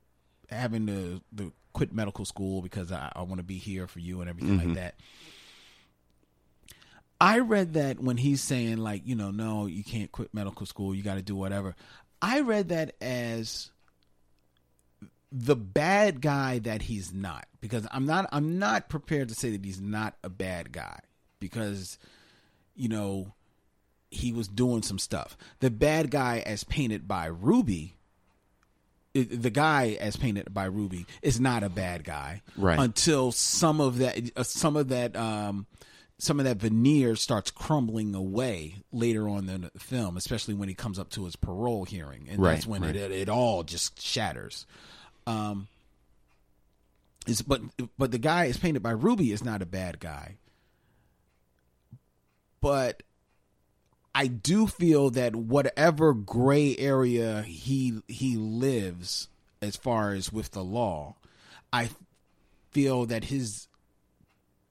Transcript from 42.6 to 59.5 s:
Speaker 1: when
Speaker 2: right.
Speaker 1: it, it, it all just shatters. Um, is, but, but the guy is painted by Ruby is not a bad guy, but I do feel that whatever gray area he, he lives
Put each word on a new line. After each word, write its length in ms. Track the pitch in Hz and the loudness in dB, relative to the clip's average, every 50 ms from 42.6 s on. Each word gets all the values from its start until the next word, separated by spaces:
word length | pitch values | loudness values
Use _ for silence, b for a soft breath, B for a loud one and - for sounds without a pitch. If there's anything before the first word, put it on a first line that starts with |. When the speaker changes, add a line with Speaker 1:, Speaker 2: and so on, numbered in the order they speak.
| - | 2
Speaker 1:
when 180 | 113 107 95 87 | -2 -4 -2 -2
Speaker 2:
right. 120 | 80 90 | -2 -2
Speaker 1:
it, 160 | 101 101 98 | -2 -4 -4
it, 120 | 95 95 98 | -4 -2 -2
it 60 | 101 | 0
all 340 | 104 123 123 117 107 90 80 | 2 2 2 2 2 0 -2
just 380 | 78 87 85 - - - - | -4 -4 -4 -4 -4 -6 -8
shatters. 640 | - - - 120 107 87 67 58 50 - - - - b b b b b b b b b b _ _ | -6 -4 -2 -2 -2 -2 -4 -6 -10 -12 -14 -16 -16 b b b b b b b b b b _ _
Um, 400 | 117 110 110 107 104 104 98 98 - _ _ _ _ _ _ _ _ _ _ _ _ _ _ _ _ _ _ _ _ _ _ _ _ _ _ _ _ _ - - | -6 -4 -4 -4 -4 -6 -6 -8 -12 _ _ _ _ _ _ _ _ _ _ _ _ _ _ _ _ _ _ _ _ _ _ _ _ _ _ _ _ _ -10 -6
is, 160 | - 117 120 | -4 -4 -2
but, 180 | 123 135 139 123 110 - - - 123 117 _ | 0 0 0 0 -2 -4 -10 -10 -10 -8 _
but 140 | - 113 117 | -2 0 0
the 80 | 117 120 | 0 0
guy 260 | 117 156 165 175 170 | 0 2 2 4 2
is 120 | 131 117 | 2 0
painted 260 | - - 170 156 123 95 | 0 0 0 0 0 0
by 80 | 117 | -2
Ruby 400 | 113 110 139 220 247 202 156 113 | 0 2 2 4 4 4 2 2
is 120 | 101 110 127 | 2 0 -4
not 200 | 123 110 101 92 | -4 -4 -6 -6
a 20 | |
bad 340 | 85 95 92 92 90 76 73 | -6 -6 -6 -6 -6 -8 -8
guy, 360 | - 82 73 71 - 82 92 - _ _ _ _ _ _ _ _ _ _ _ _ _ _ _ _ _ _ _ _ _ _ _ _ _ _ _ _ _ _ - - _ _ _ _ _ _ _ _ _ _ _ _ | -10 -10 -10 -12 -12 -16 -18 -20 _ _ _ _ _ _ _ _ _ _ _ _ _ _ _ _ _ _ _ _ _ _ _ _ _ _ _ _ _ _ -20 -20 _ _ _ _ _ _ _ _ _ _ _ _
but 400 | - 143 143 135 131 120 - - - _ _ _ _ _ _ _ _ _ _ _ _ _ _ _ _ _ _ _ _ _ - | 2 2 4 4 2 0 -2 -4 -10 _ _ _ _ _ _ _ _ _ _ _ _ _ _ _ _ _ _ _ _ _ 0
I 140 | 139 139 | 2 2
do 400 | 127 123 107 - 139 180 214 220 | 2 0 0 2 4 6 6 6
feel 420 | 196 - - 175 165 156 143 139 135 | 4 2 4 6 8 8 8 8 6
that 260 | 120 131 123 120 107 | 4 4 2 2 0
whatever 800 | 113 113 113 127 143 131 131 - 135 151 170 156 143 160 156 135 | -2 0 2 4 4 4 2 4 6 6 6 6 8 6 6 6
gray 640 | 110 101 - - 117 123 135 139 147 147 143 - | 4 0 -2 2 4 6 8 8 8 6 4 2
area 640 | - 131 139 135 131 131 123 120 117 117 113 107 107 | 2 2 2 4 4 4 4 4 2 2 0 0 -2
he, 600 | 110 113 - - - 127 135 135 131 123 113 110 - | -4 -6 -10 -8 -2 0 0 2 2 0 -2 -4 -6
he 300 | - 110 107 135 131 120 | -10 -6 -2 0 0 0
lives 920 | 110 110 110 110 117 131 139 131 117 98 92 87 87 87 92 - - - - _ _ _ _ | 0 -2 -2 0 0 2 2 2 0 0 -2 -6 -8 -8 -6 -6 -6 -6 -10 _ _ _ _